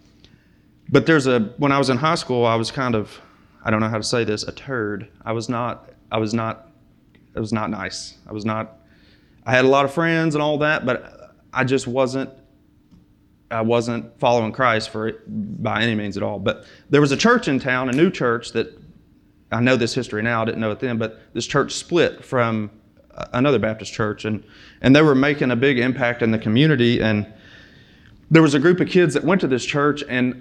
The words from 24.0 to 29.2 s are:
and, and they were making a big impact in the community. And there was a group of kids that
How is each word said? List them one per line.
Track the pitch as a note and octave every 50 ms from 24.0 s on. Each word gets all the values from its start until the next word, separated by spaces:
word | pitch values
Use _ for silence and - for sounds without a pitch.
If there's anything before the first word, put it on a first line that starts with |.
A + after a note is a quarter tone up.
| A2 G#2 G#2 - -
and, | G#2+ G#2+ G2+ - - - - - - - -
and | - B2+ C3+
they | D3
were | D#3+ D3+ C3+
making | C3 C3+ D3 D3 D3 D3+ B2+
a | B2
big | A#2 B2+ C#3+ C#3 A#2+
impact | A#2 B2+ B2 C3 B2+ A#2+ A#2+ -
in | A#2+ A2+
the | A2+ G#2+
community. | - A2 G#2+ B2 D3+ D#3+ D3+ A#2+ A#2+ A#2 A#2+ -
And | - A2 G#2+ G#2 G#2 - - - - - - - - - - - - _ _ - - - - - - -
there | D#3 E3
was | D#3+ D3 C3+
a | C#3+
group | C3+ F3 F3+ F3+
of | D#3 -
kids | - F3+ F3 D#3 C3
that | C#3